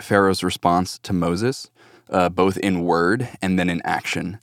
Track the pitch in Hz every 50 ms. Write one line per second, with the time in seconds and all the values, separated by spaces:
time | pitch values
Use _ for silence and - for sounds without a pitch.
0 | - - 101 101 98 95 92 - 92 92 - - - 98 87 90 90 - - -
1 | - - 98 87 82 85 87 92 113 127 139 - - - _ _ - - - -
2 | _ - - 95 90 101 90 - 92 95 95 - - 101 92 87 87 85 82 82
3 | 85 90 107 127 123 - - - 95 95 92 92 87 87 87 85 - - 85 -
4 | - - - 82 82 87 101 -